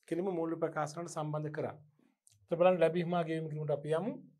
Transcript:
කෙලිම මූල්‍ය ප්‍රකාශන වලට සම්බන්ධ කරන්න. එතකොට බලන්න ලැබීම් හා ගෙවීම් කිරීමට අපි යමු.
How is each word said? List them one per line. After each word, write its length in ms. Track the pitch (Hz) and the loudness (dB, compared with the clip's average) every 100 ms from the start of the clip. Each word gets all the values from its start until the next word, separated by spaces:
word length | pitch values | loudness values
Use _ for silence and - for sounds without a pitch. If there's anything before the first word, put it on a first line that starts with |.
| - | -6
කෙලිම 200 | 165 190 | -2 -2
මූල්‍ය 260 | 170 165 160 | -2 -2 0
ප්‍රකාශන 420 | 160 151 147 170 | -2 -2 -4 -4
වලට 160 | 170 | -8
සම්බන්ධ 380 | 165 151 151 151 | -4 -4 -2 -4
කරන්න. 260 | 151 123 - - _ _ _ _ | -4 -6 -8 -18 _ _ _ _
එතකොට 280 | _ _ 165 | _ _ 6
බලන්න 200 | 185 185 | 6 8
ලැබීම් 320 | 165 170 170 | 4 4 0
හා 120 | 175 | 0
ගෙවීම් 240 | 160 160 156 | 0 -2 -4
කිරීමට 240 | 151 151 | -6 -2
අපි 180 | 147 147 | -2 0
යමු. 220 | 160 208 285 - _ | 0 0 -6 -14 _